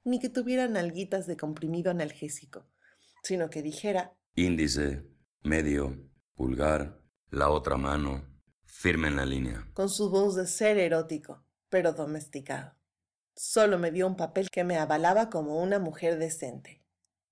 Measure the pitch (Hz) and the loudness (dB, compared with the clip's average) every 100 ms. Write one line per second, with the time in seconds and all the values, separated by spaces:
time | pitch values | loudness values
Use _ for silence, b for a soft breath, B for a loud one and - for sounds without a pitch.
0 | 247 247 254 254 240 254 247 202 170 175 | -2 -2 -2 -2 0 0 2 0 -2 -4
1 | 196 190 180 156 156 151 160 170 180 175 | -4 -4 -4 -6 -6 -4 -4 -2 0 0
2 | 147 - 151 - - - _ b b b | -4 -6 -10 -10 -14 -20 _ b b b
3 | b b - 185 160 156 151 151 208 185 | b b -4 -2 -2 -4 -6 -4 -2 0
4 | 180 _ _ - - 80 76 73 71 69 | -2 _ _ 0 2 2 0 0 -2 -4
5 | - - _ _ 73 78 76 71 67 65 | -10 -20 _ _ -2 0 2 0 -2 -6
6 | - _ _ - 65 64 76 76 73 - | -14 _ _ -6 -2 0 2 2 -2 -10
7 | _ _ - 69 73 76 71 67 69 73 | _ _ -6 0 2 2 0 -2 0 0
8 | 71 67 69 - _ _ - - 90 82 | -2 -4 -8 -20 _ _ -20 -2 0 2
9 | 78 71 67 67 62 55 - - 196 - | 2 0 0 -2 -2 -6 -8 -4 -2 0
10 | 202 196 202 185 180 - 214 208 170 165 | 2 2 2 0 -2 0 2 4 4 2
11 | 160 151 - - _ _ - 185 170 160 | 0 -6 -10 -20 _ _ 0 2 2 0
12 | 147 151 151 139 139 139 135 _ _ _ | -4 -6 -8 -12 -8 -8 -10 _ _ _
13 | _ _ _ - - 226 208 180 170 180 | _ _ _ -10 0 4 6 4 2 2
14 | 190 185 165 190 190 190 175 165 151 156 | 0 0 -2 -2 -2 0 0 2 2 4
15 | 170 208 220 165 147 156 185 202 165 - | 6 6 4 -2 -2 0 2 0 0 -2
16 | 170 165 160 - 127 131 - - _ _ | 0 0 -2 -4 -8 -10 -16 -20 _ _
17 | _ _ _ | _ _ _